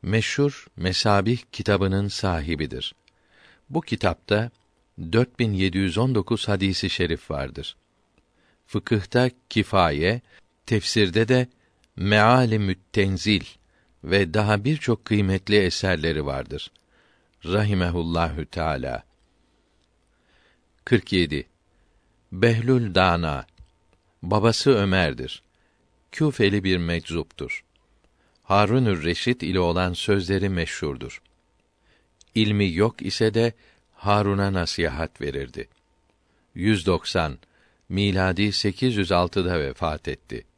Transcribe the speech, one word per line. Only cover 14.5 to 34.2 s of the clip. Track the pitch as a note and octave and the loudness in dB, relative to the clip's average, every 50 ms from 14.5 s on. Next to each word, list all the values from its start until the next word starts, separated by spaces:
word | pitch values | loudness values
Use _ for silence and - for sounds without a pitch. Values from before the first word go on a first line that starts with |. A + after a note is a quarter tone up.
| G#2+ G2+ G2+ | 2 0 2
birçok | C3 D#3 C#3+ - - A#2 - _ | 0 -2 -2 0 0 -2 -2 _
kıymetli | - A2 G#2 G2+ F#2+ F#2+ F#2+ - - G#2 G#2 | -2 0 2 2 2 0 -2 0 2 2 4
eserleri | G2 F2+ - - - F#2+ F#2 E2 D2+ E2 D#2+ D2+ D2 | 4 2 0 0 -2 0 0 0 0 -2 -2 -2 -2
vardır. | C#2 C2+ C2+ C2 A#1 C#2+ C#2 - - _ _ _ _ _ _ _ _ _ _ _ _ _ _ - | -4 -4 -6 -8 -8 -10 -12 -12 -14 _ _ _ _ _ _ _ _ _ _ _ _ _ _ -8
Rahimehullahü | D#2 F2+ G#2 G#2+ G#2 G2+ F#2 F2+ F2 E2+ F2 E2 E2 E2+ E2 E2 D#2+ D2 D#2+ D#2 | -2 0 0 2 2 2 2 0 0 0 -2 -2 -2 0 0 0 -2 -2 -6 -8
Teala. | - - F2 D#2+ D#2+ D2+ C2+ B1+ C2 A#1+ A1+ - _ _ _ _ _ _ _ _ _ _ _ _ _ _ _ _ _ _ _ _ _ _ _ _ _ _ _ _ _ _ _ _ _ _ _ _ | -8 -6 -4 -4 -2 -2 -4 -4 -6 -8 -8 -12 _ _ _ _ _ _ _ _ _ _ _ _ _ _ _ _ _ _ _ _ _ _ _ _ _ _ _ _ _ _ _ _ _ _ _ _
Kırk | - B2 A2+ - - - | 0 0 0 0 0 0
yedi. | F#2 F2 D2+ D2 C#2 B1+ _ _ _ _ _ _ _ _ _ _ _ _ _ _ _ _ _ | 0 0 0 -2 -6 -6 _ _ _ _ _ _ _ _ _ _ _ _ _ _ _ _ _
Behlül | - F2+ G#2+ A#2+ A#2 A2 A2+ B2 C3 B2+ A#2 G#2 F2 | -4 0 2 2 2 2 2 2 2 2 2 0 2
Dana. | F#2+ F#2 F#2 E2+ E2+ E2+ D#2 D2 C2+ - _ _ _ - _ _ _ _ _ _ _ _ _ _ _ - | 4 4 4 4 2 0 -2 -4 -6 -8 _ _ _ -20 _ _ _ _ _ _ _ _ _ _ _ -6
Babası | F2+ G2+ G#2+ G2+ A#2 A2+ - - C#3 | -2 0 2 2 2 0 2 4 4
Ömer'dir. | C3 G#2+ G2+ F#2+ F#2 F#2+ F2 D2+ C2+ A#1+ B1+ - - - _ _ _ _ _ _ _ _ _ _ _ _ _ _ | 4 4 4 2 2 2 2 0 -2 -4 -10 -12 -12 -16 _ _ _ _ _ _ _ _ _ _ _ _ _ _
Küfeli | - - D#3 D3+ C3+ - A2+ G2 G2 G#2 F#2+ | -4 -2 -2 -2 2 2 2 2 2 2 0
bir | F#2+ F#2 F2+ | 0 0 0
meczuptur. | E2+ E2 E2+ E2+ - - E2 E2 - _ _ - - A#1+ - - _ _ _ _ _ _ _ _ _ _ _ _ _ _ _ _ _ | 0 -2 -4 -4 -4 -6 -6 -6 -6 _ _ -14 -10 -10 -10 -12 _ _ _ _ _ _ _ _ _ _ _ _ _ _ _ _ _
Harunür | - G2 G2+ G#2 G2 A2+ C3 B2+ A2+ G2 E2 D2 | 0 2 2 4 4 2 2 2 2 0 0 0
Reşit | E2 F2+ - - A#2+ B2+ B2 - | -2 -2 0 0 -2 -2 -2 -2
ile | D2+ F#2 F#2 | -2 0 0
olan | F2+ E2+ E2 F2+ F2+ F2+ F2+ | 2 2 2 0 0 -2 -2
sözleri | - - - G#2 G2 F2+ E2+ G2 F#2+ F#2 G2 | -4 0 0 0 0 2 0 -2 0 0 -2
meşhurdur. | F#2+ F2 E2 - - - - D2+ C#2 B1+ B1 B1 - - _ _ _ _ _ _ _ _ _ _ _ _ _ _ _ _ _ _ _ _ _ _ _ | -2 -2 -4 -4 -6 -6 -6 -6 -6 -6 -10 -14 -14 -18 _ _ _ _ _ _ _ _ _ _ _ _ _ _ _ _ _ _ _ _ _ _ _
İlmi | A2 A2 G#2 G#2 G#2 G2+ F#2+ D#2+ | 0 2 2 2 2 0 0 2
yok | E2+ G2+ A#2 - - | 2 0 0 0 -4
ise | - - - - A2+ A2 G#2 | -8 -8 -2 0 0 0 2
de | A2+ A#2 A#2 A2 _ _ _ _ _ _ _ _ | 2 0 0 -2 _ _ _ _ _ _ _ _
Harun'a | - - G2+ G#2 G#2 | -8 0 2 2 2